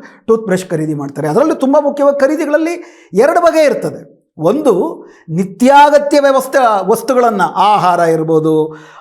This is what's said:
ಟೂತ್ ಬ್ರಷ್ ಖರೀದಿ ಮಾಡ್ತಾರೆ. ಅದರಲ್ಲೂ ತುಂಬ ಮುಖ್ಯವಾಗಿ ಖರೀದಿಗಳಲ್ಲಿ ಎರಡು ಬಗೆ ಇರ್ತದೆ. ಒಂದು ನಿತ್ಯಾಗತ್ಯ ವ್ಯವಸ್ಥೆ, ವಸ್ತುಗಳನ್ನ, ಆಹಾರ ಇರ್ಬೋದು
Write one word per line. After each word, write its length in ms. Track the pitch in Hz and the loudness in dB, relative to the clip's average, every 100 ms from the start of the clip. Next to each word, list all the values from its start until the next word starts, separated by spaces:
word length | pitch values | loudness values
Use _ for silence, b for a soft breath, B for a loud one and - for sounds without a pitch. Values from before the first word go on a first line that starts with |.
| B B - | B B -2
ಟೂತ್ 180 | 226 208 | -2 0
ಬ್ರಷ್ 240 | 185 185 | -4 -4
ಖರೀದಿ 240 | 165 156 | -6 -4
ಮಾಡ್ತಾರೆ. 340 | 147 139 139 151 | -6 -8 -6 -2
ಅದರಲ್ಲೂ 280 | 165 311 339 | 0 0 0
ತುಂಬ 220 | 262 294 | 0 0
ಮುಖ್ಯವಾಗಿ 400 | 294 285 285 285 | 0 0 0 2
ಖರೀದಿಗಳಲ್ಲಿ 920 | 269 311 302 302 320 339 - - - | 0 0 -2 -2 -2 -6 -12 -20 -6
ಎರಡು 280 | 180 277 349 | 0 2 2
ಬಗೆ 240 | 339 320 294 | 2 2 0
ಇರ್ತದೆ. 680 | - 160 127 - _ _ - | 0 -6 -10 -20 _ _ -6
ಒಂದು 640 | 156 262 302 185 302 - B B B | -2 0 0 0 -2 -8 B B B
ನಿತ್ಯಾಗತ್ಯ 880 | 160 190 - 247 285 294 285 285 285 | -6 -6 0 4 6 6 4 2 2
ವ್ಯವಸ್ಥೆ, 680 | 277 269 262 269 247 208 185 | 2 0 0 0 0 0 -2
ವಸ್ತುಗಳನ್ನ, 520 | 226 233 254 240 208 170 185 | -2 0 0 0 0 -2 0
ಆಹಾರ 440 | 202 208 175 175 | 2 2 2 0
ಇರ್ಬೋದು 680 | 170 165 160 160 156 156 156 156 B B | 0 0 0 0 0 0 -2 -8 B B